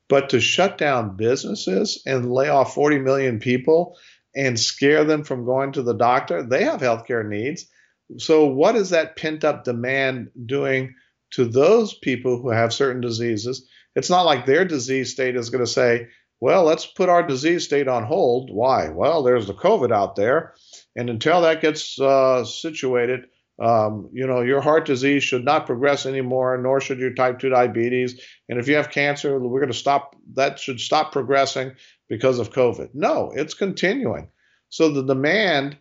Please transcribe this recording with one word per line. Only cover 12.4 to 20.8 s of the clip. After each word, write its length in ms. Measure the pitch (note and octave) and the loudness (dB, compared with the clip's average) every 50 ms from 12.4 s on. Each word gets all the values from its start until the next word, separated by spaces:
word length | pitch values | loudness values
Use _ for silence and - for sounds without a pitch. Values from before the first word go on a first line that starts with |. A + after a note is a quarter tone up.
who 80 | B2+ C3 | -2 -2
have 240 | A2 A2+ A#2 A2+ A2+ | 0 2 2 0 0
certain 280 | - C#3 C3 B2 B2+ | 0 -2 -2 -2 -2
diseases? 640 | A#2+ A#2+ A#2 A2+ A#2+ A#2+ A2+ G#2 G#2+ B2 C3+ - - _ _ _ _ _ _ | -4 -6 -4 -4 -4 -4 -4 -4 -6 -8 -10 -10 -12 _ _ _ _ _ _
It's 140 | C#3 C3+ - | -6 0 2
not 160 | F3+ F3+ F3+ | 2 2 4
like 220 | E3 C#3+ B2 A#2+ | 4 2 2 2
their 180 | B2+ C3+ E3 F#3+ | 2 2 4 2
disease 460 | F3+ D#3+ C3+ A#2 C3 C3+ C3+ B2 A#2 | 0 -2 -4 -4 -2 -4 -4 -4 -4
state 240 | - - C3 B2+ B2 | -4 -4 -4 -2 -2
is 160 | B2 A#2 A#2 | -4 -4 -4
gonna 160 | B2 B2+ A#2+ | -2 -2 -2
say, 400 | A2+ - C3+ B2+ A#2+ A#2+ A#2+ A#2+ - _ _ _ _ _ _ | -2 0 2 2 2 2 0 -2 -8 _ _ _ _ _ _
"Well, 240 | A#2 C3+ E3 F#3+ E3+ | 0 2 4 4 4
let's 240 | D3+ E3 A#3 - | 4 2 0 -2
put 220 | - - - F#3+ F3+ | -10 -4 -2 2 4
our 120 | F3 F3 | 4 4
disease 420 | E3 D3 C3+ B2+ C#3+ E3 F3 E3+ - | 4 2 -4 -2 0 0 0 0 -2
state 220 | - D3 C#3+ C#3 | -2 0 0 0
on 160 | C3 B2+ A#2+ A2 | 0 0 -2 -2
hold." 440 | A2+ D#3 G3 E3 B2+ A#2+ B2+ C3+ B2+ | -2 0 2 2 2 2 0 -2 -4
Why? 400 | F#2+ G2+ A#2+ C3+ B2+ G#2+ E2+ D#2 | -4 0 2 2 2 2 0 -2
Well, 320 | D#2 E2+ G#2+ C#3+ E3+ D#3+ | -2 0 0 2 2 2
there's 240 | C3 B2 B2+ A#2+ G#2 | 2 2 2 2 0
the 80 | F#2+ F2+ | -4 -8
covid 380 | - - F3+ A3+ F#3+ C3 A#2 | 0 2 2 2 4 2 2
out 240 | A#2 G#2 G2 F#2+ - | 2 2 0 0 0
there. 400 | G2 G2+ A#2 C#3 E3 E3 - - _ _ _ - - | -2 0 2 2 0 -2 -6 -16 _ _ _ -20 -20